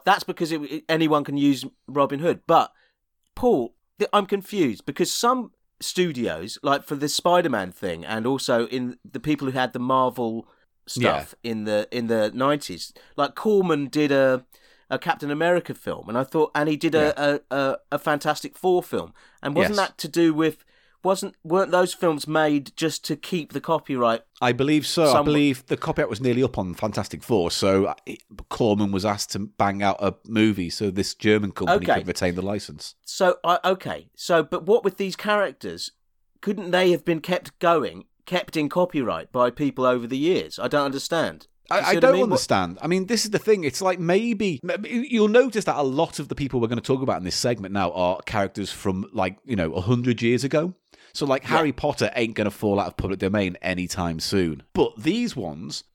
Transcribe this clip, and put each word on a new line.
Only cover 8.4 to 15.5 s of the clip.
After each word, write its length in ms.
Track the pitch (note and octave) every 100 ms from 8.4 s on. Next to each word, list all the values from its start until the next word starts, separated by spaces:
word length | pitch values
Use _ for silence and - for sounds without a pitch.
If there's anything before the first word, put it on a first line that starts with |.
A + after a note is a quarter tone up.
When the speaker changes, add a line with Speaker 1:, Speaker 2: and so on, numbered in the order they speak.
| - A#2+ A#2+
Speaker 1:
in 320 | C3 B2 - G#2
the 100 | B2+
people 300 | C#3+ D3 C#3
who 80 | C3
had 140 | B2+
the 60 | B2+
Marvel 680 | B2 C3 B2+ B2+ A#2 A2+ - _ _ _ -
stuff 480 | - A2+ C#2+ C#2+ -
Speaker 2:
Yeah. 80 | A#2
Speaker 1:
in 140 | A2
the, 240 | G#2+ G#2 G#2+
in 160 | A#2+ A2+
the 220 | A2+ G#2+
nineties, 580 | G#2 C3+ D3 - E2+ - - _ -
like 180 | C#3+
Corman 540 | - A3 G3+ F#3 D3+ C3+
did 240 | D3 D3
a, 320 | C#3 C3 B2+ - _ _ _ -
a 100 | C3
Captain 320 | E3+ D#3 C#3+
America 440 | D3 E3+